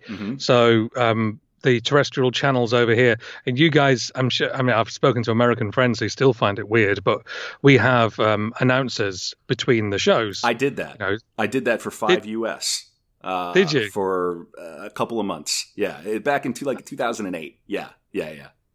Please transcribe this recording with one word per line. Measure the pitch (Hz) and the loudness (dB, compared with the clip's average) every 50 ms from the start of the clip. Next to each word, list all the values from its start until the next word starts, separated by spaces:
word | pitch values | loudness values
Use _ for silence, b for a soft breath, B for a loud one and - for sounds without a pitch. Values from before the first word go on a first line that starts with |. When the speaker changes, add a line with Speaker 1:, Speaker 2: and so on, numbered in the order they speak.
| B B | B B
Speaker 1:
Mm-hmm. | 107 90 101 101 131 139 | -10 -8 -8 -8 -8 -6
Speaker 2:
So, | - - 131 120 117 117 113 110 110 117 - | 0 2 4 6 6 6 6 4 2 0 -2
um, | 127 120 113 110 113 110 107 107 - _ _ _ _ | 0 0 2 2 2 0 -2 -4 -6 _ _ _ _
the | - 139 123 113 | 2 2 2 2
terrestrial | 113 - 139 143 131 - - 139 127 127 | 0 2 2 2 2 2 -2 0 0 0
channels | 117 - - 139 131 123 120 107 123 | 0 0 0 2 2 2 0 2 2
over | 120 120 113 113 | 2 4 4 4
here. | 117 127 120 110 110 B B B B B | 4 4 4 2 0 B B B B B
And | 135 123 127 | -6 0 2
you | 160 165 | 2 4
guys, | 139 151 139 139 131 113 - - - | 4 4 4 4 2 2 0 -8 -4
I'm | 131 131 120 | -2 -2 0
sure, | - - 151 123 - | 0 0 -2 -2 -2
I | 135 | -2
mean, | 131 127 113 | 0 2 2
I've | 110 110 - | 2 0 -2
spoken | - - - 139 107 120 113 | -4 0 2 2 2 2 0
to | 120 | 0
American | 110 117 120 120 117 120 120 101 | 2 2 4 2 2 0 -2 -2
friends | - 135 127 123 113 110 | 0 2 2 2 2 0
who | 117 98 | -4 -6
still | - - - 135 120 | -2 2 2 2 4
find | - 123 101 101 110 | 4 0 -2 0 -2
it | 104 101 | -4 0
weird, | 110 117 107 98 101 98 98 | 2 4 4 4 2 0 0
but | 127 147 - - B B B B B B B | -2 -2 -2 -4 B B B B B B B
we | - 143 135 120 | 4 6 6 6
have, | 110 131 127 120 117 107 - - | 6 4 4 4 2 2 0 0
um, | 113 107 107 101 107 113 - - | 2 2 2 0 -2 -4 -4 0
announcers | 139 127 127 131 135 120 - - 110 98 92 95 - - - _ _ - | 2 2 2 2 0 -2 -4 -4 -4 -4 -4 -6 -10 -12 -12 _ _ -6
between | 127 - - - 123 113 107 104 | -6 -4 0 0 2 2 2 0
the | 101 95 | -2 0
shows. | 90 196 190 127 113 104 92 - - | 2 2 2 2 2 -2 -6 -2 -2
Speaker 1:
I | 120 | -2
did | 120 113 135 143 113 | 0 0 -2 -2 -2
that. | 101 82 71 69 - | -4 -10 -10 -8 -6
Speaker 2:
You | 101 | -4
know? | 95 98 113 _ _ _ - | -4 -4 -4 _ _ _ -4
Speaker 1:
I | 107 104 | -4 -2
did | 120 135 113 | -2 -2 0
that | 120 113 101 | 0 -2 -2
for | - 104 | -4 -8
Speaker 2:
Did | - | -8
Speaker 1:
five | - 117 107 110 110 104 | -6 0 0 0 0 -2
U | 107 110 113 113 104 | -6 -6 -4 -4 -4
S. | 71 - - - - - - _ _ _ _ _ _ _ - | -6 -6 -6 -6 -6 -6 -10 _ _ _ _ _ _ _ -10
Uh, | 92 92 90 90 87 - | -6 -6 -4 -4 0 2
Speaker 2:
Did | 185 196 156 | 2 2 2
you? | 151 131 107 101 | 2 -2 -2 -2
Speaker 1:
for | - 104 95 95 95 90 90 90 87 85 85 _ _ - | -4 -4 -2 -2 -2 -2 -2 -2 -4 -6 -10 _ _ -20
a | 87 82 78 73 98 104 | -18 -18 -16 -16 -16 -16
couple | - - 120 - 117 110 | -6 -6 -6 -4 -4 -4
of | 104 | -4
months. | 98 87 76 76 - - - - _ _ 101 | -4 -6 -8 -6 -6 -6 -6 -8 _ _ -6
Yeah. | 101 90 76 71 | -4 -4 -4 -8
It, | 80 104 110 110 104 | -8 -6 -6 -4 -2
back | 143 143 139 - | -2 -2 -2 -2
in | 131 | -4
two, | 117 - 143 | -8 -6 -6
like, | 139 120 - - | -6 -6 -6 -8
two | - 139 131 | -16 -8 -6
thousand | 127 117 117 - 107 92 | -4 -4 -4 -6 -6 -8
and | 90 82 | -8 -8
eight. | 80 71 _ _ _ | -10 -12 _ _ _
Yeah. | - 98 92 73 64 - _ _ _ | -8 -8 -8 -8 -8 -18 _ _ _
Yeah, | - 92 82 78 | -6 -6 -6 -6
yeah. | 78 71 67 - _ _ _ _ _ | -10 -16 -20 -20 _ _ _ _ _